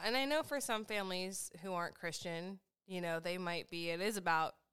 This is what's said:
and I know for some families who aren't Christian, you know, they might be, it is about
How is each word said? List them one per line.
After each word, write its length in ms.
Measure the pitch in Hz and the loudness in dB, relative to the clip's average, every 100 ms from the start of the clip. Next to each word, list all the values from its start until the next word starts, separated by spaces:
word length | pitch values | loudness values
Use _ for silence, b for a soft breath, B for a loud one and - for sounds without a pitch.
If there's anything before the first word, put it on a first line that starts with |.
and 120 | 196 254 | 2 2
I 80 | 277 | 4
know 160 | 302 | 2
for 180 | 311 285 | 2 -2
some 240 | 254 220 | 0 -2
families 640 | 214 208 190 180 185 190 - 170 | 0 0 0 0 -2 -4 -8 -8
who 100 | 190 | -2
aren't 220 | 180 170 | 0 -2
Christian, 640 | - 170 160 180 165 180 190 _ _ - | -4 -6 -4 -2 -2 -4 -8 _ _ -8
you 140 | 185 | -2
know, 200 | 170 165 | 0 0
they 180 | 175 180 | 0 0
might 300 | 180 170 - | 0 -2 -2
be, 200 | 170 170 | -4 -2
it 100 | 170 | 0
is 160 | 202 208 | 0 2
about 380 | 175 160 160 - _ | 4 4 4 -2 _